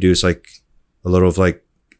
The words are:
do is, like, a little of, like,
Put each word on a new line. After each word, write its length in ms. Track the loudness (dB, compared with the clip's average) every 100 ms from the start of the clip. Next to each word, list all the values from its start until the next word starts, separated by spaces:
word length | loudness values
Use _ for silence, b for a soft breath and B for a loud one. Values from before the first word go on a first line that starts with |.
| 0
do 40 |
is, 100 | 0
like, 240 | -2 -4 -10 -20 _ _ _ _
a 40 | -4
little 200 | 0 0
of, 80 | 0
like, 260 | -2 -4 _ _ _